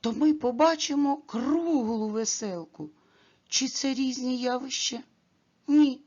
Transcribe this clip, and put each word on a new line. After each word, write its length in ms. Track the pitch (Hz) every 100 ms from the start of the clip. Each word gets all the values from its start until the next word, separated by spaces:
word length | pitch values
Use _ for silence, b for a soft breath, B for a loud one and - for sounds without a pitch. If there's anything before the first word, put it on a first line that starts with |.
то 120 | 226
ми 200 | 226 311
побачимо 840 | 302 247 240 320 320 - 285 285 285
круглу 920 | - 220 269 320 339 302 220 226 214
веселку. 800 | 214 220 - 214 175 165 - 151 b b b b b b
Чи 200 | - 262
це 260 | - 269
різні 440 | 262 262 247 254 254
явища? 640 | 247 247 262 - - 240 - _ _ _ _ _ -
Ні. 340 | 294 294 254